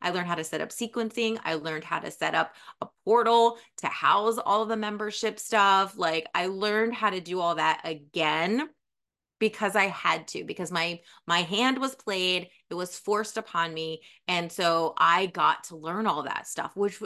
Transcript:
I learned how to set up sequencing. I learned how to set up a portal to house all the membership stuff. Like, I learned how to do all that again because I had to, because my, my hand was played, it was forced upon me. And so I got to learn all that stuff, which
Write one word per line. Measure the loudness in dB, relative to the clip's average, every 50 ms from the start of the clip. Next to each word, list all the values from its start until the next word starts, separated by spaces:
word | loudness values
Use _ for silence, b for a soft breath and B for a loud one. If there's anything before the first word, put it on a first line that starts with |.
I | -4 -4
learned | -2 -2 -2 -2
how | -4
to | -4 -4
set | -6 -4 -6
up | -6 -6
sequencing. | -6 -6 -8 -4 -4 -4 -4 -2 -2 -2 -2 -2 -2 -2 -2
I | -4 -4
learned | -2 -4 -6 -6 -6 -6
how | -6 -6 -6
to | -6 -8
set | -6 -4 -2 0 2
up | 0 0 0 B B B B B _
a | -12 -12 _ _ _
portal | 4 4 6 6 6 6 6 6 6 4 B B B B -8
to | -6 -6
house | -4 0 2 4 4 4 4 2 0 0
all | 0 2 2 2 2
the | 0 -2
membership | -2 -4 -4 -6 -6 -6 -6 -6 -4 -4 -4 -4 -6
stuff. | -6 0 4 6 6 8 6 6 4 2 -2 -2
Like, | -2 0 0 -2 -4 -2 -2
I | -2 -2 -2
learned | -2 -2 -2 0 2 2 0 0 0
how | 0 0 0
to | 0 -2
do | -6 -4 -4 -2
all | 0 0 2
that | 2 2 2 2 0 -2
again | -8 -8 -8 -10 _ -2 0 0 2 2 2 0 0 0 -2 -2 -4 -10 _ _ _ _ _ _ _ _ _ _ _ _ _
because | 0 0 0 0 -2 0 2 2
I | 2
had | 2 -2 -2 0 0 0 0 -2 -8
to, | -10 -10 -8
because | -8 -8 -8 -6 -4
my, | -2 -2 -2 -2 -4 -8 B B B B B
my | 0 0 0 0
hand | 0 0 2 2 2 2 0
was | -2 -4 -6
played, | -6 -6 -4 -2 0 0 0 0 0 -4 b b b b _
it | -6
was | -6 -6 -6 -8 -8
forced | -2 0 0 0 0 -2 -6 -8
upon | -8 -4 -2 -2 -2 -2 -2
me. | -6 -6 -6 -8 -10 B B B B B -2
And | -2 -2 -2 -4
so | -2 2 2 4 4 4 2 0 2 4
I | 4 6 6 4 2 0
got | 0 2 2 2 2 2 -4
to | -12 -16 -10
learn | -8 -6 -4 -2 0 0
all | 0 0 -2
that | -4 -6 -8 -8 -8
stuff, | -8 -6 -8 -6 -2
which | -2 -2 -2 -2 -4 -12